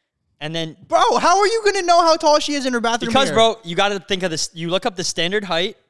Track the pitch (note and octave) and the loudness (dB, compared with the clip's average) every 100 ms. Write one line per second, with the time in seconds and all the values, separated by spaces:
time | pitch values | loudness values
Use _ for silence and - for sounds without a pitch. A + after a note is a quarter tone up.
0 | _ _ _ _ D3+ E3 D#3+ - - D#4+ | _ _ _ _ -10 -8 -8 -12 -4 0
1 | G4+ - D#4+ F#4+ G#4 A4+ G#4 G4 F4 E4+ | 2 2 2 2 2 0 0 0 2 4
2 | E4 D#4+ D#4 D4+ D4 C#4+ B3+ A#3+ A3+ A#3 | 4 2 4 2 0 -4 -4 -2 -2 -2
3 | A#3 B3 C#4 D3+ A3+ G#3 E3 F3 G3+ G3 | 0 0 2 4 2 2 -6 -2 -2 -2
4 | - G3 F#3 D#3+ - E3 E3 F#3 A#3 F#3 | -4 -4 -4 -4 -8 -8 -4 -2 -4 -4
5 | E3 - E3 G#3+ F#3+ E3+ G3 - _ | -6 -4 -2 -2 -2 -4 -4 -8 _